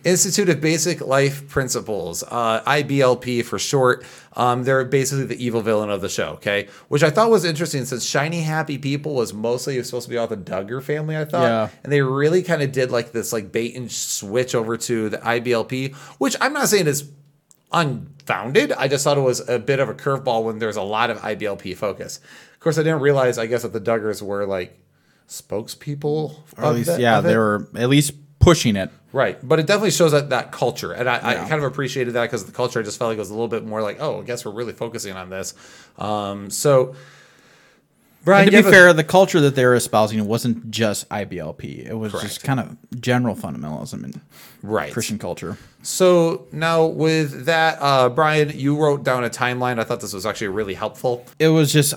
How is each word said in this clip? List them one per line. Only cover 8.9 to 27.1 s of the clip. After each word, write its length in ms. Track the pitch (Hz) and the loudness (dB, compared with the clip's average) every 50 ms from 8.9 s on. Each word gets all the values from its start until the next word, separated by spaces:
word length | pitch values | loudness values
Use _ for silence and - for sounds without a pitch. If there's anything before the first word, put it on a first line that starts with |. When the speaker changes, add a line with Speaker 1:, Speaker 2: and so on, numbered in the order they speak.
| 139 143 147 156 147 | -4 -4 -6 -4 -4
Speaker 1:
was 200 | 127 113 95 98 | -2 -4 -4 -6
mostly 500 | 107 110 117 120 120 - 147 139 123 117 | -6 -4 -4 -4 -4 -4 -4 -4 -4 -6
supposed 220 | - - 123 120 | -6 -10 -10 -8
to 40 | - | -6
be 60 | 120 | -6
about 140 | 117 113 - | -4 -4 -4
the 80 | 113 | -6
Duggar 440 | 101 87 - - 95 98 101 120 135 | -10 -8 -8 -8 -8 -6 -8 -10 -10
family, 340 | 139 - 147 151 151 156 156 | -6 -6 -6 -4 -4 -6 -6
I 80 | 156 151 | -6 -6
thought. 180 | 151 151 - 170 | -4 0 0 2
Speaker 2:
Yeah. 260 | 120 117 113 107 101 - _ - | 2 2 0 -2 -4 -6 _ -4
Speaker 1:
And 80 | 131 143 | 0 2
they 80 | 143 | 2
really 400 | 139 131 131 143 147 151 170 185 | 2 2 0 0 2 2 2 2
kinda 240 | 175 170 170 156 143 | 2 0 0 0 0
did, 240 | 135 - 131 127 123 | -2 0 0 0 0
like, 220 | 127 120 117 - | 0 -2 -2 -2
this, 200 | - 113 107 - | -6 -6 -4 -4
like, 200 | 120 113 98 90 | -4 -6 -6 -4
bait 240 | - 113 117 117 - | -4 -4 -4 -4 -6
and 160 | 127 120 107 | -10 -12 -10
switch 640 | - - - - - - 104 98 104 123 127 127 - | -8 -8 -6 -6 -8 -8 -6 -2 -2 -2 0 0 -2
over 200 | 123 110 110 117 | -2 -2 -2 -4
to 320 | 113 - - 120 110 110 107 | -6 -2 -2 -2 -2 -2 -2
the 180 | 107 - - | -4 -4 -2
I 120 | 117 117 120 | -2 -2 -2
B 120 | 113 123 | 0 0
L 140 | 120 113 110 | 0 0 0
P, 240 | - 131 131 131 135 139 - - - - _ | -4 -6 -6 -6 -6 -8 -12 -20 -20 -6 _
which 160 | 277 269 226 - | -2 -2 0 0
I'm 120 | - 269 302 | -2 -2 0
not 160 | 294 262 175 | 0 0 2
saying 180 | 208 202 170 | 2 2 2
is 220 | 147 131 - - - - - _ _ _ _ _ _ - _ _ _ | 2 0 -2 -6 -12 -20 -20 _ _ _ _ _ _ -20 _ _ _
unfounded. 1000 | - 170 165 143 - - - - - - _ - 95 92 101 120 139 214 294 285 | -2 0 0 0 -4 -6 -10 -16 -20 -18 _ -4 -4 -4 -4 2 2 2 2 2
I 160 | - - 131 | -2 -2 0
just 160 | 127 143 139 - | 0 0 0 2
thought 140 | 156 143 | 2 2
it 40 | 143 | 4
was 260 | 135 127 120 123 - - | 2 2 0 0 -2 -2
a 80 | 123 | -4
bit 220 | 117 107 - 135 131 | -2 0 -2 0 0
of 100 | 135 110 | 0 -2
a 60 | 107 | -4
curveball 480 | - - 143 139 131 - 127 117 113 113 | -6 -4 -4 -4 -2 -2 -2 -2 0 -2
when 160 | 113 110 107 | -2 -4 -4
there's 180 | 113 107 101 | -4 -4 -4
a 40 | 104 95 | -4 -4
lot 260 | 101 107 110 120 117 | -2 0 0 0 0
of 140 | 110 104 - | 0 -4 -4
I 100 | 107 110 | -6 -6
B 100 | - 104 | -4 -4
L 100 | 101 98 | -6 -6
P 180 | 95 - 92 87 | -6 -8 -10 -8
focus. 440 | - 110 101 90 - 87 90 - - _ - - - - _ _ | -6 -6 -6 -6 -6 -12 -14 -14 -16 _ -20 -20 -20 -20 _ _
Of 60 | _ | _
course, 180 | - 165 147 160 | -2 0 0 2
I 40 | 156 | 2
didn't 180 | 160 160 147 | 2 0 2
realize, 360 | 131 143 143 139 131 127 117 | 2 2 4 4 4 2 0
I 80 | 117 113 | -2 -2
guess, 160 | 113 123 117 117 | -2 -2 -2 -2
that 100 | 107 90 | -4 -8
the 80 | 110 | -4
Duggars 400 | 98 117 117 113 104 107 101 95 | -2 0 0 0 0 -4 -4 -4
were, 240 | 104 95 101 101 101 | -6 -6 -4 -4 -4
like, 320 | 95 95 92 90 90 - _ _ _ _ _ _ _ _ _ _ | -4 -4 -4 -6 -8 -14 _ _ _ _ _ _ _ _ _ _
spokespeople 1120 | _ - - - _ 92 107 113 - - _ - 147 147 143 151 147 151 156 156 143 - - - _ - | _ -18 -18 -10 _ -8 -8 -8 -10 -16 _ -10 -10 -10 -6 -4 -4 -2 -2 -4 -8 -10 -16 -20 _ -10
Speaker 2:
Or 60 | - 143 | -2 -2
at 40 | 151 | 0
Speaker 1:
of 60 | - | 0
Speaker 2:
least, 200 | 120 113 170 170 | 0 0 0 0
Speaker 1:
the, 60 | 127 | 2
Speaker 2:
yeah, 180 | 120 117 | 4 4